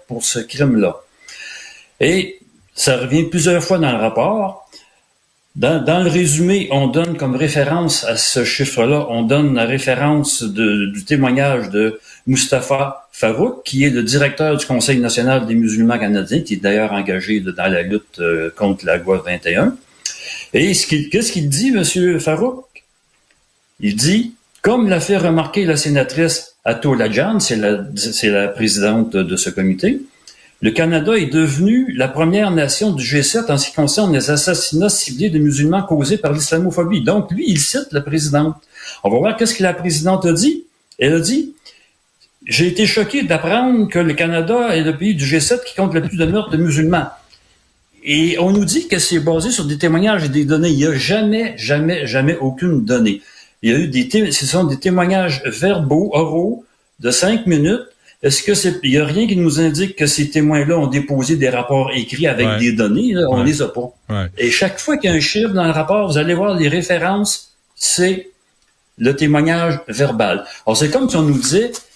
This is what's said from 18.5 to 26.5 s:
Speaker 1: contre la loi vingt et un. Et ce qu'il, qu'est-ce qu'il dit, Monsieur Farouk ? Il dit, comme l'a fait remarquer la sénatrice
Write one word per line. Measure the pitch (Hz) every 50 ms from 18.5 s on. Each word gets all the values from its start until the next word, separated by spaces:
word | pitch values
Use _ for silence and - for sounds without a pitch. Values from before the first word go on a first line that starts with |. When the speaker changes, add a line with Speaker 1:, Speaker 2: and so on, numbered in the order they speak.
| -
Speaker 1:
contre | - 104 98 92 95 90
la | 82 87 87
loi | 87 95 95 87 78
vingt | 90 90 - -
et | 85 87
un. | 110 185 262 - - _ _ _ _ - - - - - - - - - - -
Et | 123 160 196 180
ce | - -
qu'il, | - 156 147 147 -
qu'est-ce | 175 226 226 -
qu'il | - 175 147 143
dit, | 135 165 240 269
Monsieur | 240 196 160 - - 185 175 180 170 147
Farouk ? | - 165 156 170 226 254 254 - - _ - - _ _ _ _ _ _ _ _ _ _ _ _ _ _ _ _ _ _ _ -
Il | 104 104 104
dit, | 107 143 165 202 226 233 - - _ _ _ _ _
comme | - 202 240 247 220 196
l'a | 180 160
fait | 170 196 202
remarquer | 180 165 165 165 165 151 - - 202 190
la | 165 151
sénatrice | 143 - 151 143 139 131 - - 160 165 160 - - - -